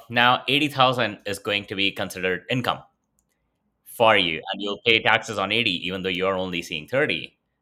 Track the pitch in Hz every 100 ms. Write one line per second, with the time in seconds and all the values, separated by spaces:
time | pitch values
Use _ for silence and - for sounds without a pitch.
0 | - 120 120 127 - 143 151 139 127 123
1 | 107 101 101 95 107 101 101 98 98 95
2 | 95 92 92 87 - 127 101 78 - _
3 | _ _ _ _ _ _ _ _ _ -
4 | 110 104 87 80 - 98 101 202 120 113
5 | 117 113 - 101 98 110 113 85 85 95
6 | 92 90 95 95 92 87 85 80 76 131
7 | 143 80 60 _ _ _